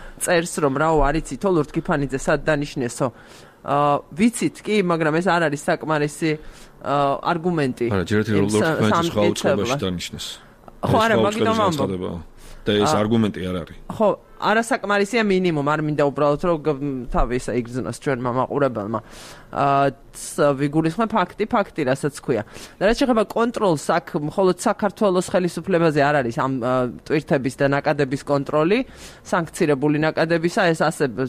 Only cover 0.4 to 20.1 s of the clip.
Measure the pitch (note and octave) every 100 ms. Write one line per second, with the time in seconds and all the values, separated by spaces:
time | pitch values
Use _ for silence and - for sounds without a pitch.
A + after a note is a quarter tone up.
0.4 | E3+ - C#3+ C#3 D#3+ D#3 C#3+ D#3 - C3+
1.4 | G3 E3+ C#3 E3 F#3 D3+ C#3 C3+ - D3
2.4 | D#3 D3 C#3+ D3 A#2+ - B2+ - - -
3.4 | - - - C#3+ D3 C#3+ - D3 A3+ -
4.4 | D#3+ - G3 G#3+ F3+ E3 D#3 D#3+ F#3 E3+
5.4 | D#3 C#3+ - D#3+ D3+ D3+ D3 - D#3+ D3+
6.4 | - - - - - C#3+ C#3 C#3 - E3+
7.4 | F3+ E3 C3+ - A#2 G2 E2+ G#2 G#2+ G#2
8.4 | G2+ G#2+ D#3+ C#3+ A2 E3+ E3+ G#2+ G#2 G2+
9.4 | F3 G#2 A#2 C#3 F#2+ F2 - D2 - -
10.4 | - - - - C#3 A#3 A3+ A3 G#3 G#3+
11.4 | G#3+ - G3 D3+ F#2+ F#2 F#2 F2 - -
12.4 | - - - G#2 C#3+ G#2 G#2+ A2+ G#2 -
13.4 | F#2 F2+ - - - D#3 G3+ - - -
14.4 | F#3 A3 A3+ B3 G3+ G3+ G3+ A#3+ G#3 F#3
15.4 | F3+ D3+ C#3+ D#3 D3+ D3+ C#3+ C3+ D3 D3
16.4 | F3+ D#3 D3+ C3+ C#3+ C3 B2 F3+ B2 B2
17.4 | - B2 A#2 B2+ F2+ - C#3+ B2 B2 B2+
18.4 | A#2+ C3+ C3+ A2 G2+ G#2+ - - - -
19.4 | - - C#3 C#3 C#3 - -